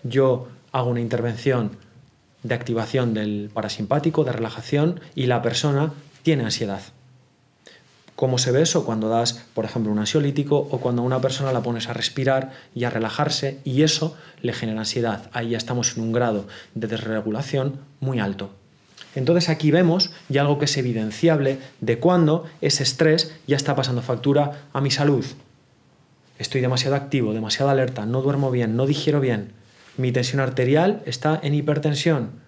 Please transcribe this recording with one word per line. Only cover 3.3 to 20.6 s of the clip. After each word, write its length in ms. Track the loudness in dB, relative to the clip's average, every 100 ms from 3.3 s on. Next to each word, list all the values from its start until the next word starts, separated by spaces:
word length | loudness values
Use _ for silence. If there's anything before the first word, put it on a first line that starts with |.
| -4 -6
parasimpático, 720 | -6 -6 -6 -2 0 0 0
de 80 | 0
relajación, 680 | -2 -6 -6 -2 2 2 0 -10
y 120 | -2 0
la 160 | 2
persona 500 | 0 0 0 2 0 -4 -20 -4
tiene 220 | 0 2
ansiedad. 360 | 0 -4 -4 -6 -12 _ _ _ _ _ _ _ -20 -20 _ _ -20 -4
¿Cómo 220 | 0 0
se 140 | 2
ve 100 | 2
eso? 240 | 4 2 0
Cuando 220 | -2 0
das, 360 | 0 0 -4 -8
por 100 | -6
ejemplo, 280 | -4 -2 0
un 60 | 0
ansiolítico 580 | 0 0 0 -2 0 0
o 240 | 0 -2
cuando 220 | -2 0
a 20 |
una 160 | 0 0
persona 320 | 0 -2 -2
la 100 | -2
pones 260 | -2 -4 -6
a 60 |
respirar 580 | -6 -6 -2 0 0 -2 -12 -14
y 100 | -6
a 60 | -4
relajarse 680 | -2 -4 -2 -2 -2 -4 -6
y 180 | -2 2
eso 340 | 2 2 -4 -6 -20 -8
le 120 | -6
genera 280 | -4 -4 -4
ansiedad. 480 | -4 -2 -2 -4 -6
Ahí 180 | -6 -4
ya 80 | -4
estamos 380 | -2 -2 -2 -2
en 80 |
un 80 | -2
grado 340 | 0 2 0 -4 -16 -12
de 120 | -8 -6
desregulación 960 | -4 -4 -4 -2 -4 -2 -2 -2 -6 -16 _
muy 200 | -4 -2
alto. 300 | -2 -4 -10 -14 _ _ _ -20 -10
Entonces 340 | -2 2 4 2
aquí 220 | 2 4
vemos 400 | 4 4 4 0 -6 -2
ya 140 | 0
algo 160 | 2
que 60 | 2